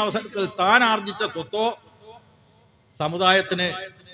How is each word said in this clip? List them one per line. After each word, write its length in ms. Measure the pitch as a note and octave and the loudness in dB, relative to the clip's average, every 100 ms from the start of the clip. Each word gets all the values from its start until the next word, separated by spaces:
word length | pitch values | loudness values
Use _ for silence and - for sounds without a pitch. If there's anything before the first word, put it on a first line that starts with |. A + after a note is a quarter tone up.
| G#3+ | 0
അവസരത്തിൽ 400 | G#3+ G#3+ G3+ F#3+ - | -2 -6 -6 -4 0
താൻ 200 | F#3 A#3+ A#3+ | 4 4 4
ആർജിച്ച 320 | A3 G3+ F#3+ G#3+ E3+ | 0 -4 -4 -4 -6
സ്വത്തോ 300 | C#3+ G#3 A#3 - - _ A3 A3+ _ _ _ _ _ _ _ - | -6 -4 -4 -4 -16 _ -20 -20 _ _ _ _ _ _ _ -6
സമുദായത്തിന് 640 | D3+ E3+ F#3 F#3+ F#3+ F3+ F3+ F#3 F#3+ - - | -4 2 4 4 2 -2 -4 -6 -12 -18 -12